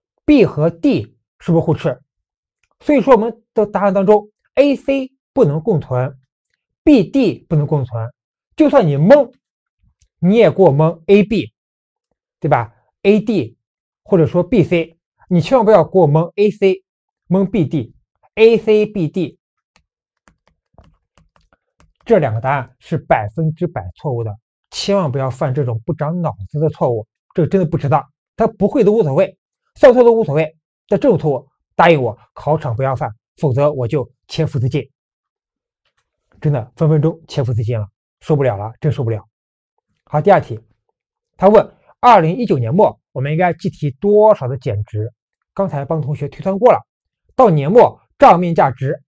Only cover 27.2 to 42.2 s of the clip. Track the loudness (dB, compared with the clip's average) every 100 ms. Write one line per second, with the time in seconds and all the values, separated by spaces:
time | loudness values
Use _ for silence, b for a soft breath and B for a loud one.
27.2 | _ -4 -2 0 -2 -2 -2 -2 -4 _
28.2 | _ -4 -4 -2 -2 2 2 2 0 0
29.2 | -2 -6 _ _ _ _ 4 6 4 4
30.2 | 0 -2 -4 _ _ _ -4 0 2 0
31.2 | -2 -4 -8 _ _ 0 2 2 -2 -8
32.2 | b -10 -4 -4 -4 -4 -4 -6 -8 -12
33.2 | _ _ -4 0 -2 -2 -4 -6 -8 _
34.2 | _ -6 -6 -4 -4 -6 -8 _ _ _
35.2 | _ _ _ _ _ _ _ _ _ _
36.2 | _ _ -4 -4 -6 -4 0 2 0 -4
37.2 | -8 -6 -4 -4 -4 -6 -8 _ _ _
38.2 | -4 -2 -2 -4 -10 -6 -6 -4 -6 -6
39.2 | -10 _ _ _ _ _ _ _ _ 0
40.2 | 2 2 0 -10 -16 _ _ _ _ _
41.2 | _ -2 2 4 2 b b _ 4 4